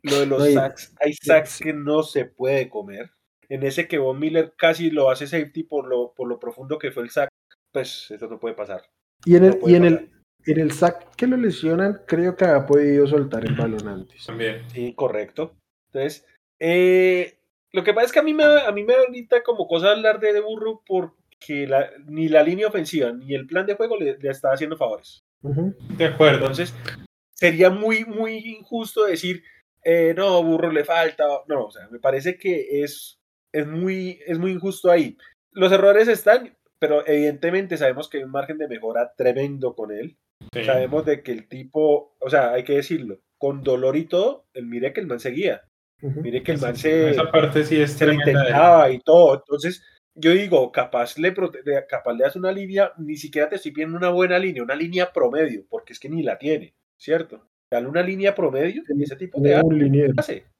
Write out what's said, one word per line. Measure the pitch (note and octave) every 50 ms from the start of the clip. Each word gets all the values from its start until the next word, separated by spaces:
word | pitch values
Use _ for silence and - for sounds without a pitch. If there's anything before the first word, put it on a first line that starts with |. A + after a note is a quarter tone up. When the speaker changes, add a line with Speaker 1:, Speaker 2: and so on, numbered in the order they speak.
Speaker 1:
Lo | - C#3+ C#3 C#3+
de | C#3+
los | C#3 C#3 C3+
Speaker 2:
No, | C#3+ D3
y | C#3+
Speaker 1:
sacks, | C3+ C3+ C3+ - - - _ _ _
hay | D3 D3
Speaker 2:
y | D3
Speaker 1:
sacks | - - D3 D#3+ D#3 D#3 D#3
Speaker 2:
sí. | - - -
Speaker 1:
que | D#3
no | D3+ D3 C#3+ C#3+ D3+ D#3
se | D3+ D3+ - C#3+ C3+
puede | C3+ _ - B2+ C3 C#3 C3+ B2+ B2+
comer. | - G#2+ G2 G2 G2 G2+ A#2+ - _ _ _ _ _ _ _ _
En | C3+ C3+ C#3
ese | C#3 C#3 E3+ E3+ -
que | E3+ D3
Von | C3+ C3 C3 C#3
Miller | D3+ D#3 D#3+ E3 D#3+ D#3 _
casi | - - E3 D#3+ D#3 E3+ D#3+
lo | D3+ D3+ C3+ C3
hace | B2+ C3 D3
safety | C#3 E3 E3 D3 C#3+ _ E3 D#3
por | _ D#3 C#3+ B2+ B2+
lo, | B2+ B2 B2 A#2+ _
por | - B2+ A#2+
lo | A#2+ -
profundo | - A#2 - - C3+ C3+ D3+ D#3
que | - C3
fue | - B2
el | A#2+ A#2+
sack, | - D3+ C#3+ C3 _ _ _ _ _ _ _ _
pues, | _ C#3 B2 - - - - -
eso | G#2+ G#2 A2+ G#2+
no | A2+ G2
puede | - A2+ A2
pasar. | - G#2 G2 F#2+ F2+ _ _ _ _ _ _ _ _ -
Speaker 2:
Y | E3+ F3
en | F3
Speaker 1:
No | F#3 F#3+
Speaker 2:
el, | F#3+ -
Speaker 1:
puede | - E3+
Speaker 2:
y | F3
en | F3 F3
el, | E3+ E3 -
Speaker 1:
pasar. | - _ _ _ _ _ _ _ _
Speaker 2:
en | D#3+ D3+ D#3+
el | D#3+ D3
sack | C#3+ - F3+ F3 E3+ - - - _
que | - B3
lo | B3+ B3+
lesionan, | B3+ A#3+ G#3 - - D#3 D#3+ E3 E3+ G3 G3+ G#3 - -
creo | - E3+ E3 F3 F3+ F3+
que | - F#3+
ha | F3 D3 C#3 C#3
podido | C#3 C#3+ D3 D3 C#3+ C#3+ C#3+ C#3+
soltar | C#3 D3+ D3 C3+ C3+ A#2+ A2 A2
el | A2+
Speaker 3:
Ujú. | A2 A#2
Speaker 2:
balón | A2+ A2+ A2 G#2+ G#2 G#2
antes. | G2 F#2 F#2+ _ _ _ -
Speaker 3:
También. | - A2 A2+ A2+ A2 A2 A2+ A#2+ -
Speaker 1:
Sí, | A#2+ B2 A#2+ B2 -
correcto. | - C3 A#2+ G#2 G#2+ G#2 - _ - D#3 D#3+ _ _ _ _ _ _ _ _
Entonces, | _ C3+ C3+ D3+ D3+ - _ _ _ _ _ _ _ _
eh, | D#3+ E3 F3 F3+ F3+ F#3 F#3 F#3 F#3 F#3 F#3 F3+ F3 - _ _ _ _ _ _ _ _
lo | - F#3 E3+
que | -
pasa | G3+ A3+ A#3+
es | B3
que | - D#4
a |
mí | D4+ D#4 D4+
me, | D#4 D4+
a | D4 D4 D4 C4+ A3
mí | G3+ G3+ G#3
me | A3+ B3
da | C4
ahorita | C4 B3 B3 B3 A#3 _ B3 A#3+
como | A#3+ - A#3+ G#3 -
cosa | - E3+ E3 F3 G3+
hablar | G#3 A3 A3 A3 G#3+ -
de, | G#3+ G#3+
de | G#3 G#3
Burrow | G#3+ G#3+ A3 G#3+ A3 A3 A3 G#3+ _
porque | _ F#3+ F#3 F3 E3 _ _ _ _ _ _ - - D3 C#3+ C#3+
la, | C3+ C3+ C3+ C#3 - G#2+ C3+ C#3+
ni | D3 D3+ D#3 D#3+ D#3
la | D#3 D#3
línea | D3 D#3+ F3+ F#3+ G#3+ G#3+
ofensiva | G#3 G3 D#3 D3+ F3 D#3 B2+ A#2
ni | A#2+ B2 C3 C3+ C#3+
el | C3 C3+
plan | - E3 F3+ G3
de | G3+ G3+
juego | G3+ A3+ A#3 A3+ G3+
le, | E3 C#3 C3+ C#3
le | C#3 C#3
está | C3 - - C3+
haciendo | C3+ C3+ D#3 D3+ D#3+
favores. | D#3 C#3 A#2 G#2+ - _ - - _ _ _ _ _
Speaker 2:
Ujú. | - C#3+ C#3 D3 F3 G3 G3 _ - - - -
Speaker 3:
De | E3
acuerdo. | D#3+ - - D#3 D3 C3+ B2
Speaker 1:
Entonces, | C3+ C3+ C3+ D3 F3 - - - - - - - - - _ _ _ _ _
sería | - F3 F3 E3 E3 F#3 F#3
muy, | F#3+ G#3 G#3 A3 A3+ A3 A3+
muy | A3+ G#3 G#3+ A3 A3 A3
injusto | A3 A3 A3+ A3 G#3+ F#3+ _ B3 A3+ A3 G#3+ - A3 G#3+
decir, | G3+ E3+ D#3+ F3 F3+ F#3 F3 _ - _ _ _ _ _ _ _
eh, | E3+ E3+ E3+ E3 E3 E3
"No, | F3 G3 G3 F3+ F3
Burrow | E3 E3 E3 E3 F3 E3
le | D#3 D3 C#3+
falta". | D3+ E3+ E3+ E3 D#3 - - D3+ D3 C#3+ C#3 - -
No, | D3+ C3+ A2
o | G#2
sea, | - G#2 F2+ G#2+
me | A#2 A#2+
parece | - C3+ C3+ C3+ C3+ F3 - -
que | - F#3+ F3 D3+ C3 - C#3+ C#3+
es, | D3 C#3+ D3 - - - _ _ _ _ _ _ _ _
es | - D3+ D3+
muy, | D3 D#3 E3 F3+ F#3+ F#3+ F#3+ F#3 F#3 F3+ _ -
es | D#3+ E3+ E3
muy | F3+ F#3+
injusto | F#3 F3 F3 G3 F#3+ - - F3+
ahí. | F3 E3+ D3 - - _ - - _ _ _ _
Los | _ G3 F#3 F3+
errores | F#3+ G3 F#3+ G3+ G3+ G#3+ A3+ A#3+
están, | A3 - - G#3 A3+ B3+ B3 - _ _ _ _ _ _
pero | D#3+ D#3 D3 D3 -
evidentemente | D#3 D3+ D3 D3 D3 D3 C#3+ - E3+ F3+ F#3+ G3 F#3 F3
sabemos | C#3+ D3 C3 B2+ C#3 D#3 -
que | - C#3
hay | C3+
un | C3
margen | C3+ C#3 C#3 D#3+ D#3 D#3
de | D#3 C3
mejora | A#2+ A2+ A2+ A2+ A2+ A#2 A#2+ A#2+ _
tremendo | - B2+ B2 B2 C3+ C#3 C#3+ C#3+ C3+ B2+ B2 A#2+
con | - A2 G#2
él. | G#2 G#2 B2 E3 _ _ _ _ _ _ - - -
Speaker 3:
Sí. | A#2+ A2
Speaker 1:
Sabemos | C3 C3 B2+ B2+ B2 C#3 D#3 D#3
de | D#3 C#3+ C#3+
que | - C3
el | A#2+ A2+ - _
tipo, | B2 C3 C3 - - D#3 D#3 D3+ D3 D3 - _ _ _
o | C3 C3
sea, | D3 C#3+ B2+ A#2+
hay | B2 B2+ B2
que | - C#3+
decirlo, | C#3+ C#3 - E3+ D#3 B2+ G#2+ F#2+ _ _ _ _ _
con | C#3+ C#3 C#3 C#3
dolor | C3 C#3 B2+ B2+ C3 C3+ C#3+
y | D3+ E3
todo, | - F3 F3+ G3 B3+ C#4+ - _ _ _
el, | C3 A#2+
mire | A#2 A#2 A#2+ B2 C#3
que | C#3 A3+
el | G3+
man | D#3 B2 A#2+
seguía. | - C3 B2 D3+ G3+ F3 G#2+ - _ _ _ _ _ _ _ _
Speaker 2:
Ujú. | - C#3 C3+ D3+
Speaker 1:
Mire | D#3 A#2 A#2 B2+
que | - -
el | D#3 C#3+
Speaker 3:
Esa, | C3 A#2+
Speaker 1:
man | A#2+
se, | - - D#3 D#3 E3 D#3+ D3+
Speaker 3:
esa | C#3+ B2+ - -
parte | - D#3 D3+ C#3+ C#3+ D3+ D3+
sí | D3 D#3+ D3+
es | D3 C#3+
Speaker 1:
se | - - E3
le | D3 D3+
Speaker 3:
tremenda | C#3+ C#3+
de | D3
él. | C#3 C#3+ C3+
Speaker 1:
intentaba | B2 B2+ C#3+ D#3+ F3 E3+ E3 D3 C3+
y | C3 B2
todo. | _ - D#3 F3 F3 D3 C3
Entonces, | - - _ D3 C#3+ - F3 F#3 - _ _ _ _ _ _ _
yo | D#3 D#3 D#3+
digo, | F3 G3 G#3 F#3+ E3+ C#3 B2+ A#2+
capaz | - C#3+ B2+ - - A#2+ A#2+ - - D3+
le | D#3+ F#3 F#3
prote-, | F#3+ F#3 E3+ - C3+
de, | C3 D3 C#3+ C#3 C3+
capaz | - C#3 A#2+ - B2 A#2+
le | A#2 C3
das | C#3 -
una | F#3 F3+ F#3
línea, | G3 G3 G3 F#3+ F#3+ G3 G3 F3 - E3
ni | D#3+ D3+ D3+
siquiera | C#3+ D#3 D3 - D3+ D3+ D3+
te | G3+
estoy | F#3+ - D#3
pidiendo | C#3 D3+ D#3 D#3+ E3 F3
una | F3+ F3+
buena | F3 F3+ F#3 F3+ F3+ F3+
línea, | F#3+ F#3 D#3+ B2+
una | A#2+ A#2+ C#3
línea | D3+ E3 E3+ F3+ F3+ F3+ F3+
promedio, | _ F3 C3+ A#2+ C3 D3+ D#3+ C#3+ A#2 G2+ - _
porque | - A2 - -
es | A#2+ -
que | - C#3
ni | D#3+ E3
la | D3 A#2+ F#2+ -
tiene, | C3 D3 D#3 B2+ F#2 - _ _ _ _ _ _
¿cierto? | - C#3+ D#3 E3+ E3 _ A2 A2 _ _ _ _ _ _
Dale | B2 A#2+ A#2+
una | C3+ D3 F3
línea | F3+ F#3 F#3+ F#3+ G3 G3 G3
promedio | G3+ F3+ C#3+ C3 C3+ D3+ F3+ G#3 D4+
y | E4
Speaker 2:
Tiene, | - - C#3+ D3
Speaker 1:
ese | - -
tipo | - F#3 F3+ - C#3+
Speaker 2:
tiene | C#3 C#3+ C#3+ D#3
Speaker 1:
te | E3
Speaker 2:
un | D#3+ D#3+ D3+
liniero. | C#3+ C#3 C#3 C#3+ D3 C3+ C3+
Speaker 1:
hace. | C#3 - - D3 F#2+ _ _ _